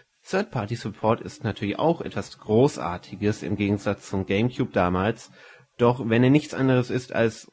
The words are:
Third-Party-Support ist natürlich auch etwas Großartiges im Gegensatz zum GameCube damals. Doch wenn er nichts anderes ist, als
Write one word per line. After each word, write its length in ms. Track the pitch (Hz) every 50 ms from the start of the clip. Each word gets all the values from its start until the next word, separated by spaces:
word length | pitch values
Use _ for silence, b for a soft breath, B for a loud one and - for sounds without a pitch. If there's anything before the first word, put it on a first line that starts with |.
| B B _ _ _ -
Third-Party-Support 960 | - 190 214 - - 127 101 104 120 117 - 110 98 - - 110 120 120 -
ist 220 | - - - -
natürlich 340 | 110 95 - - 101 - -
auch 240 | 143 160 170 - -
etwas 340 | - - 107 95 - - -
Großartiges 1040 | - - 107 113 131 147 - - 65 85 87 90 - - - 98 101 104 104 - -
im 140 | 78 104
Gegensatz 540 | 101 107 98 104 101 - 104 101 - - -
zum 160 | - 95 92
GameCube 460 | - 98 101 113 127 127 - 131 110 -
damals. 580 | 110 90 90 90 90 95 107 117 - - B B B B B B B B B _ -
Doch 300 | 120 120 120 127 117 113
wenn 160 | 110 120 127
er 60 | 131
nichts 220 | 139 151 151 - -
anderes 380 | 87 135 131 131 123 120 -
ist, 240 | 135 127 127 - -
als 360 | - 117 113 - - - -